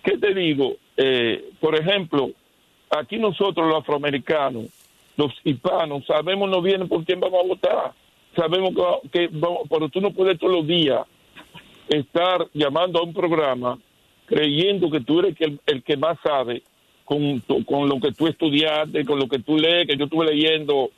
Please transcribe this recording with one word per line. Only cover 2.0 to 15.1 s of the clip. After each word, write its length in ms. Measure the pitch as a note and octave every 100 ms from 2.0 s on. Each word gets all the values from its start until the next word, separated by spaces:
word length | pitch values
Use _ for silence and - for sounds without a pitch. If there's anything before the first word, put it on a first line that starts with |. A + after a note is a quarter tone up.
| E3+ C#3+ C3 - _ _ _ _ _
aquí 280 | D3+ C3+ A3
nosotros 500 | G#3+ D#3+ G3 E3+ D#3+
los 140 | D#3
afroamericanos, 840 | C#3+ D3 C#3+ C#3 - D#3 C3+ A#2+ A2+ _ _ _ _ -
los 160 | D3 -
hispanos, 640 | D#3+ B2+ C#3 C3+ D#3+ C#3 -
sabemos 440 | D#3 D#3 G3 G3
no 120 | F#3
vienen 260 | F3+ G3 F3+
por 160 | E3+
quién 160 | E3 F3+
vamos 240 | F#3 F#3
a 40 | F3+
votar. 460 | F3+ F3+ - - - _ _ _ -
Sabemos 380 | E3 F3+ F#3
que, 360 | F#3 F3+ F3+ -
que 200 | F3+ E3+
vamos, 320 | D#3 E3+ E3+ D3+
pero 200 | D#3+ D3+
tú 120 | F#3
no 100 | G3
puedes 260 | F#3 F#3+ F3
todos 160 | F3+
los 140 | F3+ D3+
días 340 | F3 D3 A#2+ - _ _ - - - - - -
estar 580 | D3+ C3+ E3 F3+ F3+ E3+
llamando 460 | D3+ C#3+ D3+ F#3 E3
a 40 |
un 100 | E3+
programa 680 | E3+ E3+ D#3+ C#3+ B2 B2 B2 _ _ _ _ -
creyendo 640 | D3+ D3+ C#3+ F#3+ G3+ F3
que 100 | D3+
tú 180 | A#2